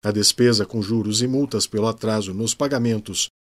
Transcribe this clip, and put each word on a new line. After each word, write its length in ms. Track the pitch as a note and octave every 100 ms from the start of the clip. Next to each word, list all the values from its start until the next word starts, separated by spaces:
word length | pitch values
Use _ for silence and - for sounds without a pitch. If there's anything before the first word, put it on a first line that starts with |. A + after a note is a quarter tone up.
A 80 | G#2
despesa 520 | G#2 G2+ - A#2+ A2
com 160 | G2+ A#2
juros 400 | G2+ A2+ G#2+ G#2+
e 60 | B2
multas 400 | C3 C#3+ B2 -
pelo 220 | A2 A2
atraso 440 | G#2+ G#2+ G#2+ G2
nos 220 | F#2+ A2+
pagamentos 760 | - C#3+ C3+ A#2 A2 G#2 F#2 - _